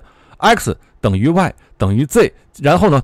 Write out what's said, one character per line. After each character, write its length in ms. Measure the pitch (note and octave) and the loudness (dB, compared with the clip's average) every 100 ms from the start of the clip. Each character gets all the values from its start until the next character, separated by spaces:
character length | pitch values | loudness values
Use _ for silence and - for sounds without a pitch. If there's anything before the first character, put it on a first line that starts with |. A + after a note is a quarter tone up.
| - _ _ - | -6 _ _ -4
X 380 | G3+ A3+ - - _ _ | 0 0 -2 -8 _ _
等 180 | A2+ F#2+ | -4 0
于 120 | B2 | 0
Y 240 | E3+ E3+ - _ - | 0 -2 -6 _ -6
等 180 | F#2+ G#2 | -2 -2
于 100 | D3 | 0
Z， 260 | A#3 G3+ - _ - | 0 0 -2 _ -6
然 180 | C#3+ E3+ | 0 2
后 120 | G3+ | 2
呢， 120 | C#3 | 0